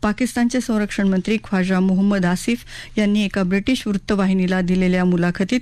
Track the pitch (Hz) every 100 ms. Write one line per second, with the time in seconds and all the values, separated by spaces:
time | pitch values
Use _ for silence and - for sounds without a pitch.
0 | 214 208 247 254 240 254 240 214 208 -
1 | 196 185 180 220 - 190 185 185 190 185
2 | 202 202 180 180 - 233 - - - -
3 | 208 208 196 202 180 196 202 254 214 196
4 | - 202 190 190 180 185 180 185 185 180
5 | 180 180 175 175 185 247